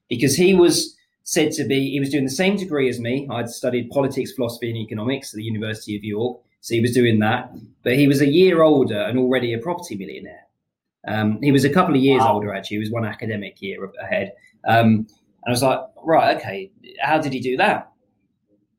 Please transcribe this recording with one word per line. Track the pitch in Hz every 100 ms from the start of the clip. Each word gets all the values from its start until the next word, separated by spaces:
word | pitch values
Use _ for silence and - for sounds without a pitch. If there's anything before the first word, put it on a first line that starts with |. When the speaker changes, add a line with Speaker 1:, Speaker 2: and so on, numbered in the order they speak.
| -
Speaker 1:
Because | 123 - 175
he | 185
was | 185 175 151 - _ _ _
said | - 170 151
to | -
be, | 123 135 135
he | 139
was | 139
doing | 147
the | 131
same | 131 190 208
degree | 185 147 131
as | 120
me. | 117 135 139
I'd | 117 113
studied | - 131 123 -
politics, | 143 139 135 107
philosophy, | - 117 - 117
and | 113
economics | 107 107 117 135 -
at | 107
the |
University | 110 107 110 104 -
of | 104
York. | 107 104 120 - _ _
So | -
he | 117
was | 123
doing | 127 120 107
that, | 107 120 - - - _
but | - 131
he | 139
was | 135
a | 143
year | 160 185 165
older | 156 139 117 107
and | 156 127
already | 127 127 120
a | 113
property | 165 170 -
millionaire. | 104 85 65 - 87 _ _ _ _ _ _ -
Um, | 107 107 107
he | 147
was | 139 135
a |
couple | 180 180
of | 135
years | 135 131
Speaker 2:
Wow. | 113
Speaker 1:
older, | 104 104
actually. | 98 95 104
He |
was | 110
one | 113
academic | 110 104 110 107 98 -
year | 98 95 95 -
ahead. | 95 92 98 - _ _ -
Um, | 113 113 107 110 _ _ _ -
I |
was | 123
like, | 131 131 - -
"Right, | 156 156 135 156
okay, | - 139 95 _ - -
how | 139 156
did | 139
he | 131
do | 127 131
that?" | 202 - - _ _ _ _ _ _ _ _